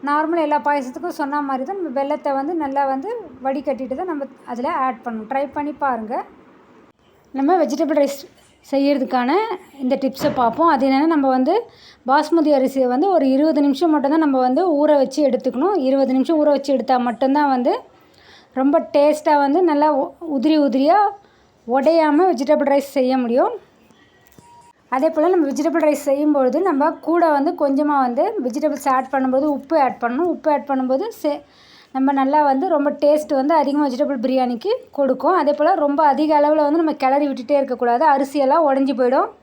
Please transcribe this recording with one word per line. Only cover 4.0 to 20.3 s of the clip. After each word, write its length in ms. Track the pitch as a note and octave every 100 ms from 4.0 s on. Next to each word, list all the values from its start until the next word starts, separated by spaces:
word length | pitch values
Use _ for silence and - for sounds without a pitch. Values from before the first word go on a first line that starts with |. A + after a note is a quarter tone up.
தான் 120 | F#4
நம்ம 160 | D4+ C4+ - -
அதுல 180 | A#3+ C4 E4 C4
ஆட் 180 | B3+ -
பண்ணணும். 240 | A3+ G#3+
ட்ரை 120 | C4+ C#4 D4+
பண்ணி 180 | D4 C#4+
பாருங்க. 400 | C#4+ A#3+ A3 C4+ G4+ - - - _ - _ _ _ _ _ C4
நம்ம 180 | C#4 F4+
வெஜிடபிள் 380 | C#4 A#3+ D#4 D4+
ரைஸ் 160 | C#4 - - _ _ _ -
செய்யறதுக்கான 580 | C#4 C#4 C#4+ B3 B3+ B3 E4+ A4+ F#4 - C#4
இந்த 120 | B3+ C4+
டிப்ஸை 320 | C4+ C4 D4+ C#4
பார்ப்போம். 320 | A#3+ A3+ E4
அது 100 | C#4+ C4+
என்னன்னா, 260 | C4+ D#4 D#4+
நம்ம 120 | C4+ C4
வந்து 160 | B3+ G4 A#4+ - - - -
பாஸ்மதி 420 | C#4 D4+ E4+ D4+ C#4+
அரிசியை 300 | C4 C4+ B3+ B3
வந்து 120 | F#4 F4+
ஒரு 100 | C4+ C4+
இருபது 260 | D4+ D4+ C#4+
நிமிஷம் 260 | C#4 F4
மட்டும்தான் 320 | D4+ C#4 D#4+ D#4
நம்ம 120 | C4 B3+
வந்து 140 | B3+ F4+ C#4+
ஊற 120 | D4+ D4
வச்சு 180 | C4 C4+ C#4+
எடுத்துக்கணும். 480 | A#3+ B3+ A#3+ E4 G4+ C4
இருபது 240 | C4+ C4+ C4
நிமிஷம் 220 | C4 E4
ஊற 80 | D4+ C#4+
வச்சு 140 | C#4 C4+
எடுத்தா 220 | A#3 B3+ A#3+
மட்டும்தான் 420 | A#3 C4+ C#4 D4 C4
வந்து 180 | B3 A4+ - _ _ _ - - _ -
ரொம்ப 180 | C4+ D#4+ D#4+
டேஸ்ட்டா 400 | D4 C#4+ D4+ - D4 C#4
வந்து 140 | D4+ F4+
நல்லா 160 | D4 D4+ C#4+
உ-, 120 | E4+ - E4+